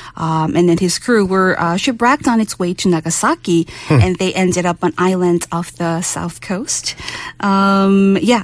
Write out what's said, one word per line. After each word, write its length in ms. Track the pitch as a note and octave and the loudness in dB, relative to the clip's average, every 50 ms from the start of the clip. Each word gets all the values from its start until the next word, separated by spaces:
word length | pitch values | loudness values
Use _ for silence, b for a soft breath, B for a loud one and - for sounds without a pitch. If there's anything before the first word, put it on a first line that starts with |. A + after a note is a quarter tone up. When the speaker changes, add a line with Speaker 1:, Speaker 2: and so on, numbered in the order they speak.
| B B B | B B B
Speaker 1:
um, 400 | - E3 D#3+ D#3+ D#3+ D#3 D#3 - | -6 -4 -2 -2 0 0 0 2
and 120 | E3+ F3+ F3 | 2 4 4
then 80 | E3+ F3 | 4 2
his 220 | F#3 F3 - - | 2 0 -2 -2
crew 260 | - B3 A#3+ G#3+ G3 | -2 0 2 2 2
were, 300 | F#3 F#3+ F#3+ F#3 F#3 - - | 2 2 2 2 2 0 0
uh, 180 | E3+ E3+ E3+ G3 | -2 -2 -2 -2
shipwrecked 500 | - C4+ A#3+ A3+ A#3 B3 C#4+ D4 - C#4 | -2 -4 -2 0 2 2 2 2 2 0
on 120 | A#3 A3 | 2 2
its 200 | G#3+ - - - | 0 -2 -4 -4
way 140 | F#3 F3 F3+ | -4 -4 -4
to 140 | - - F#3+ | -2 0 0
Nagasaki, 760 | F3 D#3+ - F3 E3+ - G3+ C4 D#4+ - - - E3+ E3+ E3 B B B B B | 0 0 0 -2 -4 -2 0 0 -2 -2 -2 0 0 0 0 B B B B B
Speaker 2:
Hmm. 120 | D#3 B2+ | 4 4
Speaker 1:
and 140 | F3+ F#3 F3+ - | 4 4 2 0
they 160 | F#3 F#3 - | -2 -2 0
ended 320 | F#3 F#3+ F3+ F3+ F3+ F3 | 0 0 0 0 0 0
up 180 | F3+ F3 - - | -2 -2 -2 -2
on 100 | E3 - - | -4 -2 0
island 500 | F3+ F#3 F#3 F3+ F3+ F3 F3 E3+ - - | 0 0 2 2 2 2 2 0 0 -4
off 200 | E3+ E3+ F3 - - | -6 -6 -6 -8 -8
the 260 | - F3 E3 E3 E3 | -6 -4 -4 -4 -4
south 400 | F3 - - - - E3+ - - | -4 -6 -6 -6 -8 -8 -8 -10
coast. 540 | - - F#3+ F#3 C#4 - - - - - - B B B B B B B B - | -8 -6 -6 -6 -6 -6 -6 -6 -6 -8 -10 B B B B B B B B -4
Um, 760 | G#3 G3+ G3 G3 G3 G3 G3 G3 G3 G3 G3 G3 G3 G3 G3 - | -2 0 2 2 4 4 4 4 4 4 4 4 4 4 4 2
yeah, 220 | - A3+ A#3+ G#3+ | 2 2 2 0